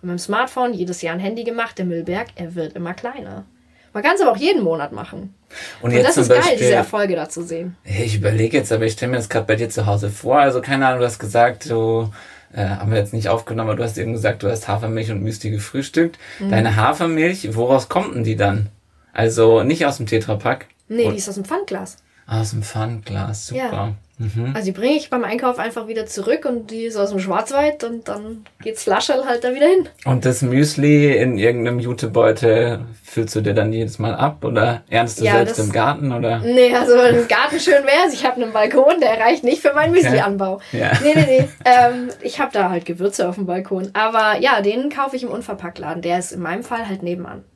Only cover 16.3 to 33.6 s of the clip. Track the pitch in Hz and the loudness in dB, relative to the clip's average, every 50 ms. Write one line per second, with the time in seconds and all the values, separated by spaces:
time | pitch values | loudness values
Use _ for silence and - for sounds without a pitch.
16.3 | - - 202 196 - 110 113 117 104 107 107 123 151 - 175 165 165 156 156 175 | -14 -8 -4 0 2 2 2 2 2 2 2 2 2 0 0 -2 0 0 0 0
17.3 | 185 190 - 107 110 113 120 123 135 131 127 - - 180 196 - - 123 113 110 | 0 -2 -6 -6 -4 -2 2 4 4 2 2 0 -2 -2 -2 -2 -4 -4 -2 -2
18.3 | 107 107 104 101 98 107 104 101 - _ _ _ _ _ _ _ _ - 110 113 | 0 2 2 2 2 0 -2 -4 -6 _ _ _ _ _ _ _ _ 0 0 0
19.3 | 110 117 113 113 113 113 107 127 156 165 156 139 135 - 117 104 117 110 107 - | 4 4 6 6 6 6 4 2 0 2 0 0 0 -2 -4 -2 -2 -2 0 -2
20.3 | 107 101 - 120 127 - - _ _ _ _ _ 220 233 233 214 214 208 185 208 | -4 -2 -2 -2 -4 -4 -6 _ _ _ _ _ -2 0 0 0 0 -4 -6 -8
21.3 | 196 202 196 196 311 370 403 - - 185 190 180 - _ _ _ _ _ _ - | -8 -8 -6 -6 -4 -6 -4 -6 -8 -10 -10 -12 -16 _ _ _ _ _ _ -6
22.3 | 110 110 110 104 110 113 104 - - 113 110 113 117 110 107 - 104 98 98 101 | -4 -4 -4 -2 -4 -6 -8 -6 -6 -6 -6 -6 -6 -10 -10 -8 -8 -6 -6 -6
23.3 | 107 104 - - - 254 262 240 - 98 98 110 104 - _ _ _ _ 117 107 | -8 -10 -10 -10 -8 -6 -6 -6 -4 -4 -6 -6 -6 -10 _ _ _ _ -8 -6
24.3 | 107 113 117 127 135 220 202 185 190 185 214 254 302 302 302 - - 247 233 190 | -4 -4 -4 -4 -4 -4 -4 -6 -6 -2 -2 -2 -2 -2 -4 -4 -6 -4 -4 -4
25.3 | 214 247 285 254 247 247 - 233 190 247 220 214 226 220 214 214 - - 190 220 | -6 -2 -2 -2 -2 -2 -6 -6 -6 -8 -10 -8 -8 -8 -8 -8 -8 -8 -2 -2
26.3 | 254 320 - 285 247 233 220 208 220 226 226 233 220 214 202 202 208 190 185 190 | -2 -2 -2 -4 -6 -6 -8 -10 -10 -8 -8 -6 -4 -2 -2 -2 -2 -4 -4 -2
27.3 | 180 196 226 - 277 277 294 302 294 294 233 233 233 233 226 - 208 208 208 220 | -2 -4 -4 -2 0 0 0 0 0 -2 -8 -8 -8 -10 -10 -10 -10 -10 -10 -14
28.3 | 226 220 214 - _ _ - 226 220 - - - 285 269 254 - 285 254 269 269 | -14 -16 -18 -20 _ _ -12 -10 -10 -6 -2 0 0 0 2 0 0 0 0 -2
29.3 | 247 240 240 247 254 269 285 320 381 381 320 - - _ - 135 131 123 101 127 | -2 -2 -2 -2 0 4 4 4 4 4 2 -2 -8 _ -2 -2 0 0 2 0
30.3 | 123 - 135 123 123 135 151 147 147 - 143 147 147 147 147 147 139 113 123 127 | 0 0 0 2 4 4 2 2 2 0 4 6 6 6 6 6 4 4 2 2
31.3 | 120 101 101 117 120 123 113 120 123 120 117 120 120 - - 110 - 117 110 110 | 0 2 2 2 2 2 0 -2 -2 -2 -4 -4 -4 -4 -4 -2 2 4 4 4
32.3 | 110 - 127 117 110 113 117 120 117 104 120 - - - _ - - - 113 107 | 4 4 4 4 4 4 2 0 -2 -4 -8 -12 -16 -20 _ -8 -4 -4 -4 -2
33.3 | - 110 104 101 101 110 | -2 -2 -2 0 0 0